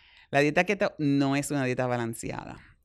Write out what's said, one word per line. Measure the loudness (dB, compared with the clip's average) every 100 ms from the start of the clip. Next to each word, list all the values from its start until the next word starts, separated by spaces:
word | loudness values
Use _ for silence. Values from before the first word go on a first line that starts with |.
| _ -20 -2
La | 2
dieta | 4 2
keto | 2 0 -2 0
no | 2 2 2 0
es | -2
una | -2
dieta | 0 0 -2
balanceada. | -2 -4 -6 -8 -10 -12 -16 -20 _